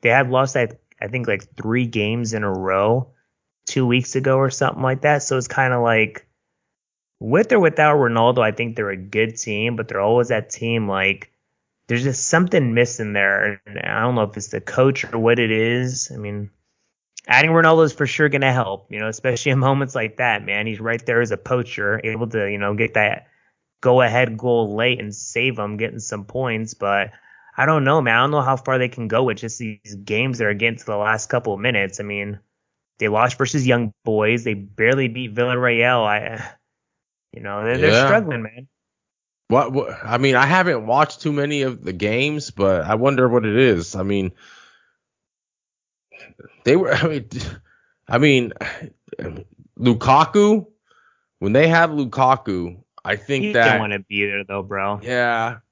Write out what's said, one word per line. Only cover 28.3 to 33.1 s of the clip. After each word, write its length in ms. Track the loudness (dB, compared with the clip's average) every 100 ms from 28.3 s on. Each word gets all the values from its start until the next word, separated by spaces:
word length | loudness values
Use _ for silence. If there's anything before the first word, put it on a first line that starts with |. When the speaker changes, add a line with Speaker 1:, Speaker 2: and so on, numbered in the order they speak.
Speaker 1:
know 120 | 2
how 140 | 0 -2
far 200 | 0 -2
they 140 | -2
can 180 | -4 -2
go 140 | 0
with 140 | 0 -2
just 200 | -8 -10
these 360 | -10 -12 -16 -18
games 320 | -4 -2 -2 0
that 80 | -2
are 60 |
getting 260 | 0 -2 -2
to 60 |
the 140 | -6 -2
last 320 | 0 -2 -2
couple 240 | -4 -2
of 60 | -4
minutes. 380 | -2 -2 -2 -6
I 40 |
mean, 360 | -10 -8 -8 -10 _ _ _ _ _ _
they 100 |
lost 300 | -2